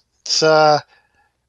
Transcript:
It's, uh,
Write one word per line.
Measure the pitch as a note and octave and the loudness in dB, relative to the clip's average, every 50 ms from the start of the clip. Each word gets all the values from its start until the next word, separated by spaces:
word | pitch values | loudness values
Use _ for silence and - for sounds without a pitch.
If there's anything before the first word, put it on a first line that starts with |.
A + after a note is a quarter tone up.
| _ _ _ _ | _ _ _ _
It's, | - - - - D#3+ | -12 -10 -6 -2 0
uh, | D#3 D#3 D#3 D#3 D3+ D3+ C#3+ - _ _ _ _ _ _ _ _ _ _ _ _ | 0 2 2 2 2 0 -2 -4 _ _ _ _ _ _ _ _ _ _ _ _